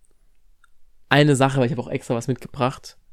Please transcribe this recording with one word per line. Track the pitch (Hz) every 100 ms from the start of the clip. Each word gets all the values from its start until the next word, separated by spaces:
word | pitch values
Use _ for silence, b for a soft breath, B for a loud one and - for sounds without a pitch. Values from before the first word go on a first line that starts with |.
| _ _ _ _ _ _ _ - - _ -
eine | 139 151
Sache, | 131 135 135
weil | 120
ich |
hab | 120
auch | -
extra | 135 -
was | 117 123
mitgebracht. | 123 - - 123 - - - _